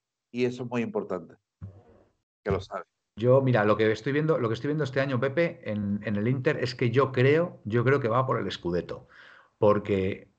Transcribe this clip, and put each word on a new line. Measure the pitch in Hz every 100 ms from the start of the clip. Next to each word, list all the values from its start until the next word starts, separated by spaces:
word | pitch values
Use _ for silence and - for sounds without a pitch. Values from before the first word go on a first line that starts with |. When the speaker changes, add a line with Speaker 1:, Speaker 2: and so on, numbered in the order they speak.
| _ _ _
Speaker 1:
y | 120 123
eso | 123
es | 123
muy | 120
importante, | 110 104 95 90 82 - _ _ 98 - - - _ _ _ _
que | 104
lo | 95
sabe. | - 95 - _ _ -
Speaker 2:
Yo, | 120 131
mira, | 131 117
lo | 104 104
que | 110
estoy | 107 143
viendo, | 143 156 139
lo | 117
que | 113
estoy | 143
viendo | 151
este | 135 135
año, | 139 123
Pepe, | 135 170 170 170 -
en, | 104 101 101
en | 113 101
el | 113
Inter | 135 143 139
es | 123
que | - 123
yo | 123 131
creo, | 127 131 151 175 -
yo | 104 117
creo | 120 139
que | 117
va | 120 127
por | 117
el | 98
Scudetto, | - 87 87 85 - - - - - _ _
porque | 107 104 101 98 95 - -